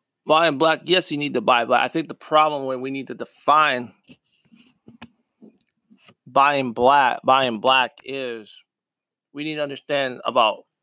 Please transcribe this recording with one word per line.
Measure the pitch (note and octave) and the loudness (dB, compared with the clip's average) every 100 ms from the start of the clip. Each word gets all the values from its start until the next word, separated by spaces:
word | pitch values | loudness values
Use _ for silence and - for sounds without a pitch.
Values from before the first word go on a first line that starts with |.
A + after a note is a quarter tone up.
| _ _ - | _ _ 0
buying | D#3 E3 C#3 | 2 2 2
black, | D#3+ D#3 | 0 0
yes, | - F3+ E3+ | 0 0 0
you | D3 | -6
need | D3 | -4
to | B2+ | -2
buy | A2 B2+ | 2 2
black. | A#2+ B2 | 2 0
I | B2+ | 0
think | D#3+ D3+ | -4 -8
the | |
problem | - - D#3 D#3 D3 | -12 0 2 2 0
when | C3+ B2+ | -6 -6
we | C3 | -6
need | C3+ C3 | -8 -10
to | |
define | A#2 A#2+ - - D3 D3+ B2+ A#2+ - _ - _ _ _ _ _ _ - - - _ _ _ - _ _ _ _ _ _ _ - | -12 -14 -6 2 4 4 0 -6 -16 _ -20 _ _ _ _ _ _ -20 -20 -20 _ _ _ -20 _ _ _ _ _ _ _ -4
buying | B2+ C#3 C#3+ B2+ | 0 2 0 -4
black, | A2+ B2 C#3+ C3 - | 0 4 4 2 0
buying | - C3 C3 A2+ | 0 2 2 -2
black | B2 C3 B2 - | 0 2 0 -6
is | - C3+ B2+ A2+ G#2 - _ _ _ _ _ _ _ | -14 -10 -10 -12 -16 -20 _ _ _ _ _ _ _
we | C#3+ | -12
need | D3+ D3+ | -8 -6
to | |
understand | C#3+ C#3 - C#3+ C3 A#2+ | -8 -8 -6 -4 -4 -6
about | - A#2+ A2+ G2 - _ | -2 0 0 0 -12 _